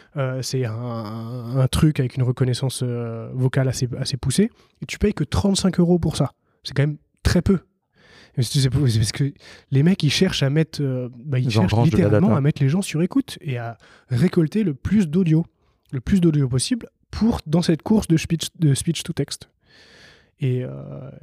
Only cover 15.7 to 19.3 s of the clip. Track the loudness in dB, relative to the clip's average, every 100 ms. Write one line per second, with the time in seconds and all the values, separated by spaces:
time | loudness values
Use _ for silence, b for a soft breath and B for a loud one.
15.7 | _ _ -8 0 2 4 2 0 -2 -2
16.7 | -4 -6 _ _ -2 0 0 0 0 2
17.7 | 0 2 2 4 0 0 -4 -6 0 2
18.7 | 2 -2 -4 -6 -6 -6